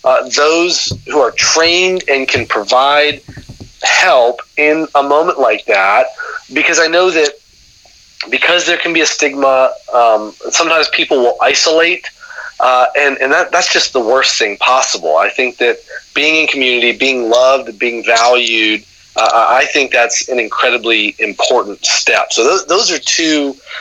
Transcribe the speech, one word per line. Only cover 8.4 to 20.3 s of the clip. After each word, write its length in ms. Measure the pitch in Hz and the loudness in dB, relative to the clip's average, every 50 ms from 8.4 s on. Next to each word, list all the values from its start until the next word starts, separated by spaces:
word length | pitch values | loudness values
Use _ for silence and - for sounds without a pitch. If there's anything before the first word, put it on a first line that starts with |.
| - - 170 175 170 | 0 0 0 0 0
there 140 | 175 175 160 | 0 -2 -2
can 160 | - 170 165 | -2 -2 0
be 80 | 165 156 | 0 0
a 40 | |
stigma, 640 | 147 - - 156 147 135 139 135 135 131 131 131 127 - - - - - | 0 0 -2 -2 -2 -2 0 2 2 4 4 2 2 0 -4 -8 -4 0
um, 420 | 123 120 117 110 107 107 107 - - - - | 2 4 4 4 2 0 -4 -12 -12 -10 -4
sometimes 380 | - - 170 160 165 160 151 147 | -2 -2 0 0 2 0 0 0
people 300 | - - 147 - 156 139 | 0 -2 -2 0 0 2
will 180 | 123 120 123 - - | 2 2 0 2 0
isolate, 640 | 131 143 139 - 165 160 160 165 170 180 - - - - - - - - - - - - - | 0 2 2 0 2 2 2 2 2 0 -4 -8 -12 -18 -18 -20 -18 -16 -14 -14 -12 -6 -2
uh, 260 | - 127 127 127 127 - - | 0 2 4 4 2 2 2
and, 220 | 139 143 143 135 - | 0 0 0 0 -2
and 120 | 135 135 | -2 0
that, 220 | 143 170 175 - - | 0 0 0 0 0
that's 180 | 175 180 - | -2 0 0
just 220 | - 165 - - - | 0 -2 -2 -2 -2
the 80 | 131 | -2
worst 380 | 117 107 127 135 127 - - - | 0 2 2 2 2 0 0 -2
thing 180 | 117 107 101 | -2 -4 -4
possible. 600 | 98 - 123 123 131 131 - - 95 82 82 76 82 | -2 0 2 2 2 0 -2 -4 -4 -2 0 2 2
I 100 | 95 104 | 2 0
think 300 | - - 131 123 120 - | 0 -2 -4 -4 -2 -2
that 220 | 123 120 113 - - - - - - - - | -2 -2 -2 -2 -6 -14 -16 -16 -14 -8 -4
being 220 | - 147 156 156 | -2 0 0 0
in 100 | 160 156 | 0 0
community, 460 | - - 139 131 127 123 123 120 120 113 | -2 -2 -2 0 0 0 0 0 -2 -2
being 360 | 104 135 135 135 127 120 110 | 0 -2 -2 -2 -2 0 2
loved, 500 | 117 123 127 131 135 135 120 117 107 101 | 2 4 4 4 4 2 0 -4 -8 -6
being 240 | 127 120 117 117 - | -4 -4 -4 -4 -2
valued, 800 | 117 120 113 117 120 127 123 120 117 117 113 107 107 107 107 - - - - - - - | 0 2 2 4 4 4 2 2 0 0 0 0 0 -2 -2 -6 -12 -20 -20 -20 -10 -4
uh, 300 | - 110 110 - 113 113 120 | -2 0 2 2 2 2 4
I 160 | 120 131 143 | 2 2 2
think 260 | 151 - 151 139 127 - | 0 0 -2 -2 0 0
that's 360 | 123 117 117 - - - - | 0 0 0 0 -4 -4 -4